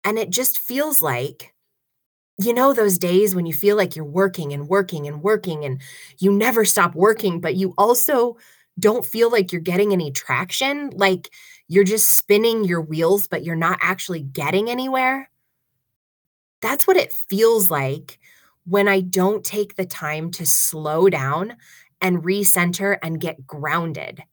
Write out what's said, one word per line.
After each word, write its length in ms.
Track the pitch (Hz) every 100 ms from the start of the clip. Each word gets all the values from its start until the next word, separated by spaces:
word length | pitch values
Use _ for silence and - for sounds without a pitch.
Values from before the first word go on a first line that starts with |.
And 140 | 196 220
it 120 | 190
just 280 | 185 254 -
feels 440 | - 254 302 277
like, 500 | 160 120 135 - - _ _ _ _ _ _ _ _ -
you 160 | 208
know, 180 | 233 269
those 240 | 269 208 175
days 380 | 175 185 208
when 100 | 185
you 80 | 165
feel 240 | 160 202 208
like 200 | 185 156
you're 80 |
working 480 | 151 170 196 185 147
and 160 | 143 143
working 380 | 190 185 160 147
and 140 | 147
working 440 | 180 214 185 156
and 180 | 143 131 - - - _
you 140 | 185
never 320 | 202 226 233
stop 300 | 202 - 175
working, 460 | 170 202 220 208 170
but 160 | 165 185
you 180 | 190 180
also 600 | 208 247 - 269 240 233 - _ _ -
don't 280 | 208 240 -
feel 260 | 220 233
like 180 | 233 180
you're 100 | 175
getting 320 | 170 180 208
any 200 | 190 151
traction, 760 | 135 - 127 277 - 269 285 285
like 400 | 185 196 185 - - - - _
you're 160 | 175
just 300 | 196 214 -
spinning 500 | - - 208 233 226
your 200 | 196 170
wheels, 440 | 156 156 165 202 -
but 160 | 170
you're 140 | 170 165
not 220 | 165 185
actually 400 | 170 185 - 170
getting 480 | 139 160 147 180 226
anywhere? 640 | 247 262 262 254 269 269 _ _ _ _ _ _ _ _ _ _ _ _ _
That's 260 | 220 277 -
what 120 | 370
it 140 | -
feels 580 | - - 190 226 226 185
like 500 | 151 135 139 - - _ _ _ _
when 220 | 175 202 202
I 140 | 196
don't 420 | 185 185 185 214
take 320 | - 208 202
the 120 | - 180
time 440 | - 151 156 165
to 120 | 175
slow 640 | 170 - - 160 151 156 190
down 480 | 160 135 151 208 240 _ - _ _
and 220 | 190 180
recenter 760 | 160 196 196 - 175 175 202 196
and 180 | 165 160
get 260 | 165 - 135
grounded. 760 | 147 147 160 165 139 - - -